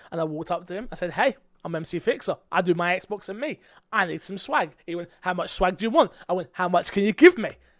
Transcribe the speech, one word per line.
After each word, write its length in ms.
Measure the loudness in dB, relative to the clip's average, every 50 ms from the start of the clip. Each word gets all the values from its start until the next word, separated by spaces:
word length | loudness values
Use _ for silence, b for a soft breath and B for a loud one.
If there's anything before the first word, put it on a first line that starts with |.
| b b
And 100 | b -4
I 40 | -4
walked 260 | -4 -4 -6 -6 -4
up 160 | -6 -6 -6
to 80 | -8 -10
him, 140 | -10 -10 -10
I 40 | -8
said, 180 | -6 -6 -4 0
"Hey, 240 | 2 2 2 0 -2 _ _ _ _ -10
I'm 100 | -8 -6
M 100 | -6 -6
C 140 | -6 -6 -6
Fixer, 380 | -2 -2 -2 -2 -2 -6 -6 -6 _ -2
I 120 | 0 0 2
do 120 | 2 2
my 240 | 2 2 0 -2 -2
Xbox 300 | -4 -8 -12 -10 -10 -12
and 100 | -10 -8
me, 220 | -8 -8 -8 -10 b b b b b -4 0
I 140 | 0 0
need 160 | 0 -2 -8 -8
some 160 | -10 -10 -10
swag." 320 | -6 -2 0 0 0 -2 -6 _ -12
He 80 | -10 -8
went, 160 | -8 -8 -10 _ _
"How 140 | -4 -4 -2
much 160 | -2 -2 -4
swag 260 | -2 0 0 0 0
do 80 | 0 -2
you 60 | 0
want?" 220 | 4 4 4 4 b b b b
I 40 | -4
went, 160 | -4 -4 -6 -4
"How 160 | -4 -2 2
much 220 | 2 2 0 0
can 140 | 0 0 2
you 80 | 2 4
give 240 | 8 8 8 8
me?" 140 | 8 -6 -8 -10 _ _ _ _ _